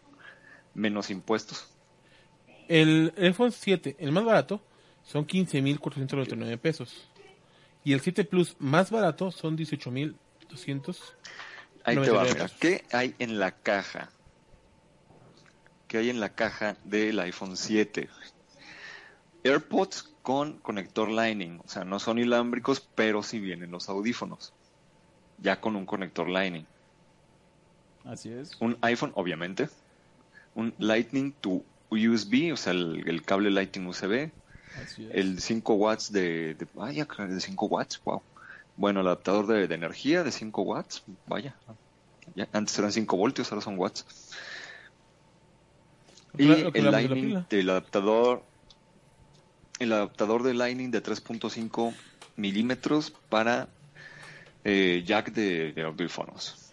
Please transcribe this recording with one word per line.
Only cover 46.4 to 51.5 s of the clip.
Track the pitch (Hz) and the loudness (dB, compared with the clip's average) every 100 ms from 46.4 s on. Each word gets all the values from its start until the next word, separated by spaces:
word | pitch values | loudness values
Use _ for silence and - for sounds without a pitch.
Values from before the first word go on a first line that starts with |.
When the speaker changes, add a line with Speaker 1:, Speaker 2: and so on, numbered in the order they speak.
Speaker 1:
Y | 143 156 | 8 8
Speaker 2:
lo | 165 | 6
que | - | 4
Speaker 1:
el | 143 | 6
Speaker 2:
hablamos | 113 127 | 6 4
de | |
la | |
Speaker 1:
Lightning, | 131 | 0
Speaker 2:
pila. | - 190 175 | 0 -2 0
Speaker 1:
el | 101 92 | 2 4
adaptador, | 92 - 107 101 113 123 123 - _ - - _ _ _ _ - - _ _ - - | 2 0 0 4 4 4 2 -4 _ -20 -20 _ _ _ _ -20 -20 _ _ -16 -4
el | 120 | 0
adaptador | 107 101 - 104 117 | 2 0 0 2 2
de | 127 | 2
Lightning | 120 123 127 127 | 0 0 -2 -2
de | 110 | -2
tres | 101 107 | -2 -6
punto | - 113 113 | -6 -8 -6